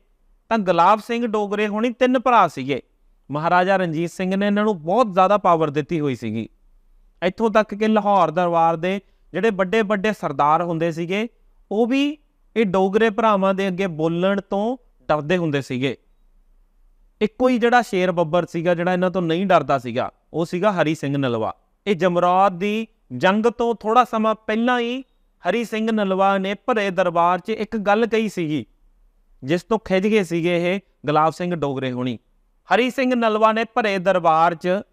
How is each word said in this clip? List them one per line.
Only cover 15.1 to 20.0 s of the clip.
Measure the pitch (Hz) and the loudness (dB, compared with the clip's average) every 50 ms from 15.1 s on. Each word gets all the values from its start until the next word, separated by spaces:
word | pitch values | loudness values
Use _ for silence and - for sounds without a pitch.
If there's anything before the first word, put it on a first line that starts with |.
| 151 151 143 151 185 | -2 -2 0 0 0
ਹੁੰਦੇ | 180 170 156 143 143 | 0 0 0 -2 -2
ਸੀਗੇ। | 127 - 135 123 131 131 110 _ _ _ _ _ _ _ _ _ _ _ _ _ _ _ _ _ _ _ _ _ _ _ _ - | -4 -4 -4 -2 -2 -4 -4 _ _ _ _ _ _ _ _ _ _ _ _ _ _ _ _ _ _ _ _ _ _ _ _ -4
ਇੱਕੋ | 214 208 _ - 254 254 | -4 -4 _ 0 2 2
ਹੀ | 254 | 2
ਜਿਹੜਾ | 226 226 233 247 247 | 2 2 4 4 2
ਸ਼ੇਰ | 220 - 208 180 185 185 | 2 2 -2 0 0 0
ਬੱਬਰ | 175 175 170 151 165 175 165 | 0 0 -2 0 0 -2 -2
ਸੀਗਾ, | - - 175 160 180 175 | -2 -6 -4 0 0 0
ਜਿਹੜਾ | 165 170 180 185 | 0 0 -2 0
ਇਹਨਾਂ | 180 185 185 | 0 0 0
ਤੋਂ | 175 190 | 0 -2
ਨਹੀਂ | 175 160 160 175 202 | -2 0 -2 -2 2
ਡਰਦਾ | 185 180 160 139 135 143 | 2 2 2 2 2 -2
ਸੀਗਾ, | 131 117 123 113 123 | -2 -2 -4 -4 -4